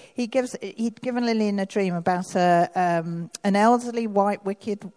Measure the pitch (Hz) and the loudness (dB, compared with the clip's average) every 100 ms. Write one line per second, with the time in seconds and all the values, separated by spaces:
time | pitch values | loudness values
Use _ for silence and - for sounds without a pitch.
0 | - - 233 262 247 - 202 - 226 220 | -14 -8 -4 -2 -2 -6 -10 -6 -6 -6
1 | 247 240 240 226 214 202 196 208 196 175 | -6 -2 0 0 0 0 -2 -2 -2 0
2 | 170 180 185 190 180 170 175 190 180 170 | 0 -2 -2 2 4 4 4 0 0 0
3 | 165 170 170 - 202 202 220 240 240 233 | -2 -6 -8 -6 0 4 4 4 0 -4
4 | 226 202 196 202 196 202 214 202 185 | -2 0 0 0 -4 -6 -6 -8 -10